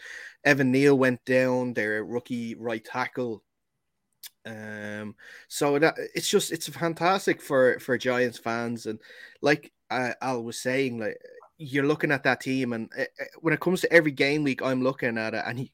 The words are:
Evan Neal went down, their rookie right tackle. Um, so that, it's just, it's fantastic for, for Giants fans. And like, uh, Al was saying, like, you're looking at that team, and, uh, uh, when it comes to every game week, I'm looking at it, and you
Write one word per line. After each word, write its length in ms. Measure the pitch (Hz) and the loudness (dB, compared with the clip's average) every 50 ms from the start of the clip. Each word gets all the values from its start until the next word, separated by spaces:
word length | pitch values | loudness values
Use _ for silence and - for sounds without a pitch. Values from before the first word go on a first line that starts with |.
| - - - - - - - _ - | -12 -18 -16 -16 -16 -18 -16 _ 4
Evan 260 | 143 143 135 139 127 | 4 4 6 4 4
Neal 280 | 127 135 139 143 139 131 | 4 6 6 6 6 6
went 260 | 131 127 123 117 _ | 6 4 2 0 _
down, 480 | - 127 127 127 127 127 127 127 123 117 | 2 4 4 4 4 2 0 -2 -2 -2
their 320 | 117 107 107 107 107 107 | -2 -2 -2 -2 -2 -4
rookie 500 | 82 113 120 - - 123 120 117 113 113 | -4 -6 -8 -6 -6 -6 -6 -6 -8 -8
right 300 | - 110 120 113 110 - | -8 -6 -6 -6 -6 -8
tackle. 580 | - - 127 127 120 - 131 123 120 110 98 _ _ _ _ _ _ _ _ _ _ _ _ _ _ _ _ - - - _ - | -8 -6 -4 -4 -4 -4 -4 -4 -4 -6 -8 _ _ _ _ _ _ _ _ _ _ _ _ _ _ _ _ -20 -20 -20 _ -18
Um, 720 | 113 113 107 107 107 107 107 104 104 104 104 107 104 101 - - - - - - - | -16 -14 -12 -12 -12 -10 -10 -10 -8 -8 -8 -10 -10 -12 -16 -20 -20 -20 -20 -18 -12
so 300 | - - 160 143 143 143 | -4 0 2 2 4 4
that, 160 | 156 160 - - - - - | 4 4 2 0 -4 -8 -6
it's 140 | 165 160 - | -4 0 2
just, 240 | - 196 196 - - | 2 2 2 0 -4
it's 160 | 160 - - | -6 -8 -10
fantastic 720 | 147 - 170 170 165 - 170 175 190 196 - - 160 - | -6 -4 -2 -2 -2 0 2 2 2 2 2 0 -2 -2
for, 380 | - - 151 135 131 127 - - | -2 0 4 4 6 6 4 2
for 180 | - - 127 | 0 -2 -2
Giants 400 | 113 - 127 123 123 127 120 113 | 0 0 0 0 0 0 -2 -2
fans. 480 | - - 117 113 117 117 117 117 113 - | -4 -6 -4 -4 -4 -4 -4 -6 -6 -8
And 160 | 113 107 113 - - - - - - - _ | -8 -10 -10 -14 -20 -20 -20 -20 -20 -10 _
like, 320 | - 143 151 156 - - _ _ _ - | 2 2 2 2 0 -6 _ _ _ -6
uh, 220 | 110 123 127 120 - - | -4 -4 -2 -4 -4 -4
Al 240 | - 127 131 120 113 | -4 -4 -4 -4 -6
was 140 | 117 113 - | -8 -8 -6
saying, 380 | - 127 127 131 135 131 120 117 | -4 -2 0 0 0 -2 -4 -4
like, 180 | 110 101 - - - - - - - _ _ | -6 -6 -8 -8 -12 -20 -20 -20 -20 _ _
you're 300 | - 160 135 127 143 139 | -18 -10 -4 -2 0 2
looking 240 | 143 151 151 - 151 | 2 0 0 0 0
at 140 | 147 127 - | 0 0 2
that 160 | 135 123 - | 0 0 0
team, 320 | - 135 131 131 131 120 117 | -2 -2 -2 -2 -2 -2 -4
and, 180 | 113 113 - - - | -6 -6 -8 -6 -6
uh, 40 | - | -6
uh, 220 | - - - 139 - - - | -6 -6 -10 -14 -14 -12 -4
when 160 | - 160 156 | -2 0 0
it 60 | 147 | 0
comes 200 | - 175 185 180 | 2 0 0 0
to 120 | - - - | 2 6 6
every 180 | 170 156 156 | 6 6 4
game 320 | 139 131 139 139 147 156 151 | 2 0 2 2 2 2 0
week, 180 | 139 127 - | 0 0 0
I'm 220 | - 131 131 127 127 | 0 0 0 0 0
looking 340 | 127 135 - - 123 113 | 0 0 0 -2 -2 0
at 180 | 117 110 110 110 | -2 -2 -4 -4
it, 100 | 110 - | -4 -4
and 140 | - 123 120 | -6 -6 -8
you 80 | 131 - | -8 -10